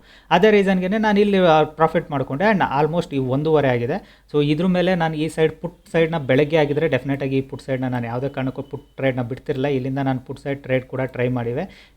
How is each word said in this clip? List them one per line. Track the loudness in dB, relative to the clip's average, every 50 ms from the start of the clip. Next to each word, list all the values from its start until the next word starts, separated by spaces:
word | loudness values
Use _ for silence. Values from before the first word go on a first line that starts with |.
| _ -20 -20 -16 _ 0
ಅದೇ | 0 4 4 6
ರೀಸನ್ಗೆ | 6 4 4 2 0 0 0 -2
ನಾನು | -2 0 0 2 2 2
ಇಲ್ಲಿ, | 2 2 2 4
ಆ, | 4 4 6 4 4
ಪ್ರಾಫಿಟ್ | 2 0 0 0 2 2 0 -2 -2
ಮಾಡ್ಕೊಂಡೆ. | -4 -4 -4 -4 -4 0 0 2
And | 2 2 0 0 0 0
almost | 0 0 0 -2 -4 -2 -4
ಈ | -4
ಒಂದೂವರೆ | -2 -2 -2 -2 0 2 2 2 4 2
ಆಗಿದೆ. | 2 0 0 -2 -4 -6 -6 -12 -20 _ _ _ -2
So | 0 2
ಇದ್ರ | 2 0 0 2
ಮೇಲೆ | 0 2 2 2 2 2
ನಾನು | 0 0 -2 -2
ಈ | -2 -4 -4
ಸೈಡ್ | 0 0 0 0 0 -4
ಪುಟ್ | -12 -12 -12 _ _ -4
ಸೈಡ್ನ | 0 0 0 2 0 -4
ಬೆಳಗ್ಗೆ | 0 2 2 2 2 4 2 2
ಆಗಿದ್ರೆ | 2 2 0 0 0 0
ಡೆಫಿನೆಟ್ | 0 -2 -2 -2 -4 -4 -2
ಆಗಿ | -2 -2 -2
ಈ |
ಪುಟ್ | -2 -4 -8 -12
ಸೈಡ್ನ | -6 -6 -4 -4 -2 -4
ನಾನು | -4 -4 -4
ಯಾವುದೇ | -4 -4 -4 -4 -4
ಕಾರಣಕ್ಕೂ | -4 -4 -4 -4 -4 -6
ಪುಟ್ | -10 -10 -12 -16 -16 _ _
ಟ್ರೇಡ್ನ | -4 -2 -2 0 -2
ಬಿಡ್ತಿರಲಿಲ್ಲ. | -4 -6 -6 -10 -6 -6 -4 -2 0 0
ಇಲ್ಲಿಂದ | 0 0 -2 -2 -2 -2
ನಾನು | 0 0 -2 -2
ಪುಟ್ | -4 -8 -14 -10
ಸೈಡ್ | -6 -6 -6 -6 -4
ಟ್ರೇಡ್ | -2 -2 -2 -2
ಕೂಡ | -4 -6 -4
ಟ್ರೈ | -4 -4 -2 -2 -2 0
ಮಾಡಿವೆ. | 0 -2 -2 -2 -4 -4 -6 -8 -10 -18 -20 _ _